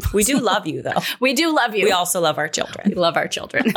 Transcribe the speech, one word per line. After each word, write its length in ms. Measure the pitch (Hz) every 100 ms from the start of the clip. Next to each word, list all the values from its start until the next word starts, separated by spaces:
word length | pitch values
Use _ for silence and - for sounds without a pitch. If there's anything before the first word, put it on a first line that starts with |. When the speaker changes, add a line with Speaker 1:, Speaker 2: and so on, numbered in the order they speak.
| -
Speaker 1:
<laughs> 60 |
We 100 | 196 214
do 80 |
Speaker 2:
possible. 120 | 269 214
Speaker 1:
love 140 | 202 165
you, 140 | 135
though. 180 | 127 - - -
Speaker 2:
We 120 | 262
do 220 | 262 330 302
love 200 | 240 220
you. 100 | 202
Speaker 1:
We 60 |
also 280 | 185 175 185
love 180 | 160 151
our 100 | 151
children. 400 | - - - 202
Speaker 2:
We 60 | -
love 200 | 170 160
our 120 | -
children. 420 | - - - 226